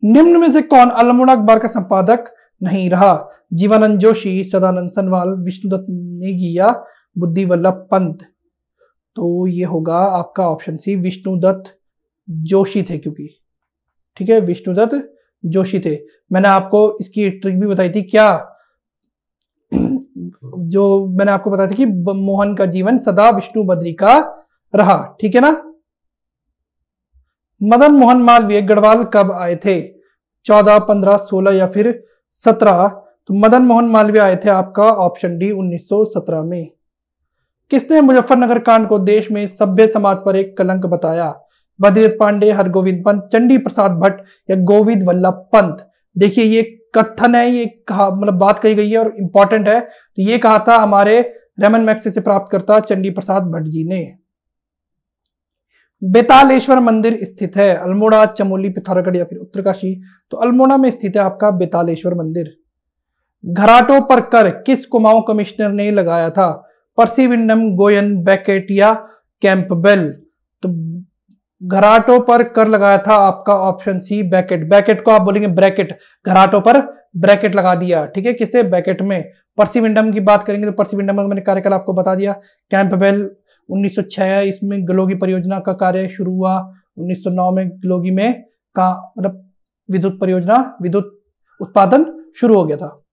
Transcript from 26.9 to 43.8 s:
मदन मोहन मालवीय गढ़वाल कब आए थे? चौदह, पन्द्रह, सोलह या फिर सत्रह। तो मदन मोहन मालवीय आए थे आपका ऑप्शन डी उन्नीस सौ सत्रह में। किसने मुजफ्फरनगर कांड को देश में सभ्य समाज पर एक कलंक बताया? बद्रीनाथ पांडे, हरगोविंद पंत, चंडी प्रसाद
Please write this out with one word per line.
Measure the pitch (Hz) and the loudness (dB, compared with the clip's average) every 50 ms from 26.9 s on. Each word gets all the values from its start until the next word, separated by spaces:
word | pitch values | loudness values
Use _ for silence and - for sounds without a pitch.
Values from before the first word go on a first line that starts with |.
| _ _ _ _ _ _ _ _ _ _ _ _ _ _ | _ _ _ _ _ _ _ _ _ _ _ _ _ _
मदन | 202 208 226 240 277 294 | 0 2 4 6 6 6
मोहन | 294 285 254 233 247 254 | 6 6 6 6 4 4
मालवीय | 240 240 240 233 226 202 208 208 | 4 6 4 4 4 2 0 -2
गढ़वाल | 202 190 214 208 202 214 220 233 240 | 2 2 2 4 4 4 4 4 0
कब | 233 - 208 202 185 | 0 0 0 0 0
आए | 196 185 180 175 175 | -2 -6 -6 -6 -6
थे? | 165 - 202 190 175 - - _ _ _ _ _ _ _ _ _ _ _ | -4 -2 -2 -2 -2 -4 -8 _ _ _ _ _ _ _ _ _ _ _
चौदह, | - 208 214 208 202 208 214 | 2 4 4 6 6 6 4
पन्द्रह, | 208 214 208 202 190 196 202 202 | 4 2 0 0 2 2 2 0
सोलह | 196 - - 190 190 196 | 0 -4 -4 -2 0 0
या | 196 190 185 180 | 2 2 0 -2
फिर | 185 202 214 240 233 233 - _ _ _ _ _ | -2 -2 -2 -2 -2 -4 -10 _ _ _ _ _
सत्रह। | _ _ - 226 220 - 226 214 190 170 185 202 190 - - _ _ _ _ _ | _ _ 0 0 2 4 4 4 4 4 2 0 -2 -6 -20 _ _ _ _ _
तो | 190 | -2
मदन | 202 208 220 233 254 | 0 2 4 4 4
मोहन | 254 247 233 226 240 | 4 4 4 2 2
मालवीय | 233 220 220 214 208 208 214 | 2 2 2 2 4 4 2
आए | 208 196 185 | 4 2 2
थे | 185 190 208 | 0 0 0
आपका | 196 190 185 190 - - 208 | 0 0 0 -4 -2 2 2
ऑप्शन | 220 226 196 185 175 175 - - 180 175 170 | 2 4 2 0 -2 -4 -4 -8 -8 -6 -4
डी | 175 202 | -4 -6
उन्नीस | 214 190 190 180 170 170 - _ | -4 -4 -6 -6 -6 -8 -6 _
सौ | 202 202 220 | -2 -2 -2
सत्रह | 214 214 202 170 - 170 160 | -2 -2 -8 -8 -6 -8 -6
में। | 156 165 175 175 165 156 _ _ _ _ _ _ _ _ _ _ _ _ _ _ _ _ _ _ _ _ | -6 -8 -8 -10 -10 -12 _ _ _ _ _ _ _ _ _ _ _ _ _ _ _ _ _ _ _ _
किसने | - 269 - - 320 311 | -2 -2 0 2 2 4
मुजफ्फरनगर | 294 262 262 254 240 247 269 247 247 233 240 233 | 4 6 4 4 4 2 2 2 2 0 0 -2
कांड | 233 233 226 226 220 202 | 2 2 2 2 2 0
को | 214 208 | -2 -2
देश | 190 185 208 214 208 208 | 0 0 0 0 0 -2
में | 214 208 208 196 | -6 -6 -6 -8
सभ्य | - - 214 202 190 185 220 220 | -4 -4 -2 -2 2 2 2 2
समाज | 220 220 202 196 196 190 | 2 0 0 0 -2 -2
पर | 190 196 190 | -2 -2 -2
एक | 190 196 196 196 - | -2 -2 -4 -4 -4
कलंक | 190 185 185 185 185 | -4 -2 -2 -4 -4
बताया? | 175 170 170 170 165 160 170 170 156 143 - _ _ _ _ _ _ _ _ | -4 -4 -4 -4 -4 -4 -4 -4 -6 -8 -12 _ _ _ _ _ _ _ _
बद्रीनाथ | 185 202 190 220 220 214 - - | 0 2 4 4 2 2 2 2
पांडे, | 214 208 208 202 202 208 | 0 0 0 2 0 0
हरगोविंद | 208 202 196 185 175 190 185 190 185 175 185 | 2 0 -2 -2 0 -2 -2 0 -2 -2 -2
पंत, | 208 202 202 190 - - | -2 -2 -2 -4 -2 0
चंडी | 226 240 247 262 262 | 0 2 4 2 2
प्रसाद | 262 - - - | 0 -2 -2 0